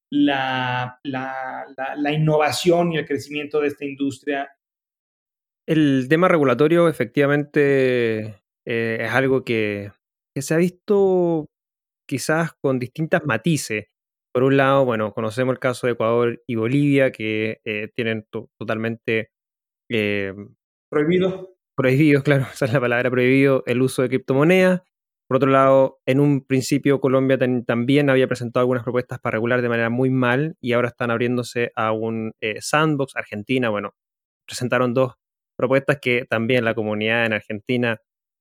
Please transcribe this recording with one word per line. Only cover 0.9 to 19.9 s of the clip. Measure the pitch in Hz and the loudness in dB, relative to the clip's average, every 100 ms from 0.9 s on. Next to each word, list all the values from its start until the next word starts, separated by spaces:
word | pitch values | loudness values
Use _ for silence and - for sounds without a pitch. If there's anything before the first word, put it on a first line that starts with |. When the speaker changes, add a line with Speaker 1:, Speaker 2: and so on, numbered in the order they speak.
| - | -10
Speaker 1:
la, | 143 131 131 131 131 131 135 135 | -10 -8 -8 -10 -10 -12 -14 -10
la, | 135 147 | -10 -4
la | 147 | -4
innovación | 151 156 151 147 127 175 170 175 | 0 2 2 2 0 2 2 2
y | 156 | -2
el | - | -4
crecimiento | 139 139 147 147 151 | -6 -6 -10 -2 -2
de | 147 | -2
esta | 143 | -4
industria. | 143 139 139 127 - 139 139 _ _ _ _ _ _ _ _ _ _ _ - | -10 -6 -6 -6 -6 -6 -6 _ _ _ _ _ _ _ _ _ _ _ -2
Speaker 2:
El | 156 147 135 127 | 2 2 2 2
tema | 160 185 | 2 4
regulatorio | 170 135 120 151 170 170 | 4 2 4 4 4 2
efectivamente, | 147 117 143 139 147 143 156 143 139 131 123 117 110 110 104 _ _ - | 0 -4 0 2 2 0 0 2 2 2 0 0 -4 -8 -14 _ _ -6
eh, | 117 113 113 | -4 -4 -4
es | 113 | -2
algo | 123 135 131 | 0 2 0
que, | 127 113 107 101 101 _ _ _ _ | 0 -2 -2 -4 -10 _ _ _ _
que | 139 | -12
se | - | -2
ha | 160 | 0
visto | 180 - - 202 190 185 175 160 151 _ _ _ _ _ - | 0 -2 0 2 4 2 2 -2 -6 _ _ _ _ _ -8
quizás | 131 - 160 165 - | -8 -2 -2 -2 -4
con | 143 131 | -2 -2
distintas | 120 - 160 170 | -4 -6 -2 -2
matices. | 151 110 170 151 - 107 - _ _ _ _ | 0 -2 0 -2 -2 -8 -8 _ _ _ _
Por | 123 | 0
un | 135 139 | 2 4
lado, | 135 139 | 4 2
bueno, | 127 110 107 | 2 0 -4
conocemos | 117 110 107 127 | -4 -6 -2 -2
el | 123 | -2
caso | 131 123 127 | -4 -2 -4
de | |
Ecuador | 117 113 120 120 - - | -2 0 0 0 -4 -6
y | |
Bolivia, | 113 113 139 147 139 131 | -4 0 0 2 2 2
que, | - 110 107 110 - | -2 -6 -4 -4 -6
eh, | 113 104 110 | -8 -8 -8
tienen | - 113 110 - | -6 -4 -4 -8
to-, | 113 120 - | -14 -14 -14
totalmente, | 107 110 113 117 - 110 107 _ _ _ _ _ - | -6 -4 -4 -6 -4 -4 -4 _ _ _ _ _ -6